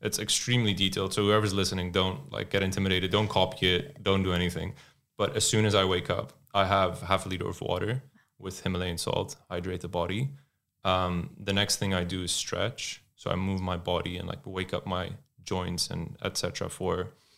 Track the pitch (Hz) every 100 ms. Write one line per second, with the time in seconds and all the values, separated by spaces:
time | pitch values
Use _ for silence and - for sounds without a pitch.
0 | 104 - 107 - - 123 110 92 95 95
1 | 98 - 101 107 107 98 95 95 90 92
2 | 92 92 - - - 98 95 95 95 92
3 | 92 101 107 104 - - 92 87 - -
4 | 101 98 92 87 87 85 87 - - _
5 | _ - 104 110 - 110 107 101 92 90
6 | - 90 - - _ 101 95 98 92 87
7 | 87 95 - 92 - 90 - 90 101 127
8 | - _ _ - 95 - 98 90 90 85
9 | - - 92 - - 90 90 90 85 87
10 | 85 101 139 - _ _ _ _ 98 92
11 | 90 87 82 - 98 98 101 - 101 92
12 | 90 92 87 - - 87 104 135 - -
13 | _ _ - 90 95 95 92 87 85 87
14 | 87 90 87 - - 92 92 - - 90
15 | 92 98 _ _ - 92 90 87 - 87
16 | 82 - 98 - 87 - - - 92 85
17 | 90 - _